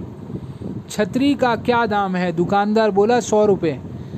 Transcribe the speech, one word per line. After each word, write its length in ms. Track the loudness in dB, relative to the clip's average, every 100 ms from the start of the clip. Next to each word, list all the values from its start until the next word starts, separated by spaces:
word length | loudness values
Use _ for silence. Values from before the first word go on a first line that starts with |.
| -4 -14 -12 -12 -10 -12 -10 -10 -8
छतरी 440 | -4 -2 0 2 2
का 200 | 2 0
क्या 300 | 0 0 2
दाम 300 | 0 0 0
है?" 160 | -2
दुकानदार 600 | 0 0 2 2 2 4
बोला, 280 | 4 4 4
"सौ 260 | 2 4 4
रुपये।" 340 | 4 0 -4 -8 -12 -12